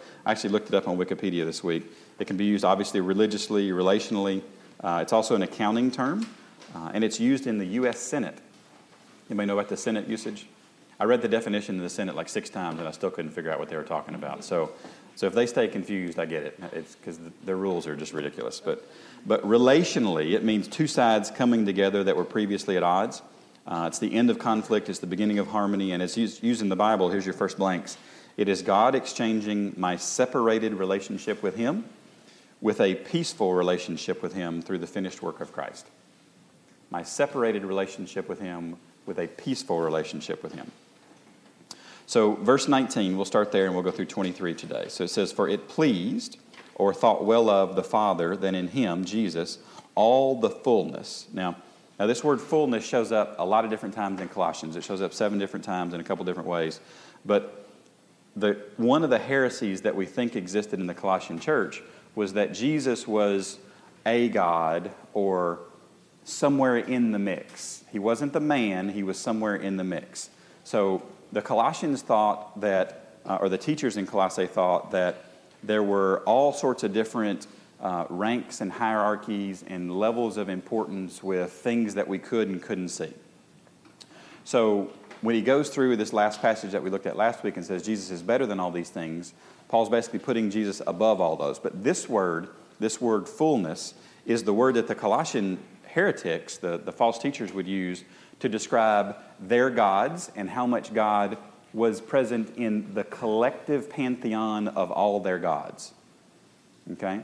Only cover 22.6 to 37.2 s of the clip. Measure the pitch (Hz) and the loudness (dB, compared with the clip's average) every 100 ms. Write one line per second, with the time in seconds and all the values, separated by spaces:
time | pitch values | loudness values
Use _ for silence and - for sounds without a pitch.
22.6 | - 90 87 90 117 - - - - - | 0 2 4 2 0 -4 -16 -20 -20 -20
23.6 | - 82 82 - 110 110 120 113 123 110 | -8 -4 -4 -2 0 4 4 4 0 0
24.6 | 101 107 98 92 90 92 107 104 98 107 | 2 0 0 -6 -6 -2 0 0 0 0
25.6 | 101 101 95 87 90 117 110 - 117 117 | 0 0 0 -2 -2 0 -2 0 0 0
26.6 | 101 92 107 107 90 98 95 90 95 - | 0 4 4 4 4 2 -2 -2 -4 0
27.6 | 95 90 - - - - - - 101 92 | 0 0 -4 -14 -18 -20 -14 -2 0 2
28.6 | 87 98 117 135 123 - 117 110 104 104 | 4 6 6 4 -2 -2 0 0 0 -2
29.6 | 101 - 90 87 - - 123 139 113 110 | -2 -2 -2 -2 -4 0 0 2 2 2
30.6 | 110 101 95 98 98 98 - 101 101 98 | 0 -2 0 0 -2 -6 -4 -2 -4 -2
31.6 | 117 190 - - - - - - - _ | -2 -2 -6 -14 -20 -20 -20 -20 -20 _
32.6 | 110 104 101 92 - 170 160 - 98 90 | 0 4 4 2 -2 -2 -2 0 2 4
33.6 | 90 90 - 82 - 87 87 92 87 85 | 2 0 -2 -6 -6 -6 -6 -6 -6 -6
34.6 | 82 92 85 104 92 - 95 78 80 - | -4 -6 -6 -6 -6 -6 -10 -8 -10 -8
35.6 | 71 - - _ _ _ _ _ _ _ | -10 -12 -20 _ _ _ _ _ _ _
36.6 | _ _ _ 87 85 - | _ _ _ -10 -8 -2